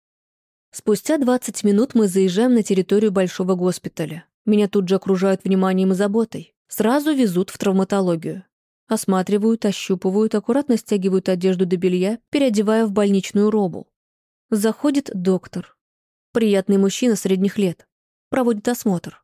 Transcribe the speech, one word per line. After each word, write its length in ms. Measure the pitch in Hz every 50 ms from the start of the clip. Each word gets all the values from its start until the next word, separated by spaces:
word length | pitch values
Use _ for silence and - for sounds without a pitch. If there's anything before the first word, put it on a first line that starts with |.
| _ _ _ _ _ _ _ _ _ _ _ _ _ _
Спустя 480 | - - - - 208 190 - - 311 311
двадцать 460 | 269 240 254 247 - - 202 - -
минут 320 | 202 202 202 247 277 -
мы 120 | 233 214 196
заезжаем 460 | 175 196 190 190 175 202 233 254 247
на 80 | 233
территорию 500 | 202 - 196 185 180 - 196 208 214 214
большого 440 | 185 196 185 175 - - 185 180 190
госпиталя. 680 | 180 180 185 180 - - 175 - - 160 151 156 170 - _ _ _ _
Меня 220 | 208 208 208 208 196
тут 200 | - 202 190 175
же 80 | 190
окружают 480 | 185 - 196 190 180 190 196 190 185 -
вниманием 500 | 190 190 190 190 190 190 185 190 190 190
и 20 |
заботой. 600 | 180 202 202 208 226 226 - - 254 262 - _ _ _ _ -
Сразу 400 | - 214 220 254 294 285 311 311
везут 360 | 269 247 202 170 180 196 -
в 80 | - -
травматологию. 880 | - 202 185 190 196 - 202 196 190 180 170 165 160 156 160 190 - _ _ _ _ _ _ _ _ -
Осматривают, 760 | 220 220 - - 190 185 185 196 202 208 208 226 226 226 -
ощупывают, 680 | 208 190 - - - 190 180 - 190 185 208 220 220 -
аккуратно 420 | 208 - - 233 277 285 - 233 220
стягивают 500 | - - 208 202 185 190 185 190 - -
одежду 380 | 185 180 175 190 185 175 190
до 100 | 175 185
белья, 420 | 175 180 185 180 180 180 196 226 - _ _
переодевая 560 | - 294 277 262 208 208 208 208 220 226 226
в 80 | 214 196
больничную 580 | 214 208 202 196 190 185 - - 202 208 214
робу. 380 | 220 214 202 175 - - - _ _ _ _ _ _ _ _ _ _ _ _ -
Заходит 640 | 226 208 202 226 220 - - 294 277 285 269 - -
доктор. 640 | 190 175 190 185 180 - - - 180 - - _ _ _ _ _ _ _ _ _ _ _ _
Приятный 460 | - 240 226 214 196 196 190 - 196 196
мужчина 400 | 196 196 - - 254 247 214 190
средних 400 | - 190 190 185 190 202 - -
лет. 320 | 202 180 165 - _ _ _ _ _ _ _ _ _ _
Проводит 400 | - 262 254 240 233 208 - -
осмотр. 520 | 240 - - 220 185 170 - 208 - -